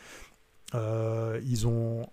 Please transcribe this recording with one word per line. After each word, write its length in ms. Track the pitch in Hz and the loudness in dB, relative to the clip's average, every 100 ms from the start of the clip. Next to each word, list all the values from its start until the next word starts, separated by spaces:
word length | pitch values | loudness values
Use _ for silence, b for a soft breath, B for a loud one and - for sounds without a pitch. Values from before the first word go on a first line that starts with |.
| B B B - _ - - | B B B -20 _ -20 -4
Euh, 680 | 120 110 113 113 113 113 113 127 | -2 0 2 2 0 0 -2 0
ils 220 | 120 117 | 2 4
ont 400 | 117 117 117 - | 4 2 -2 -4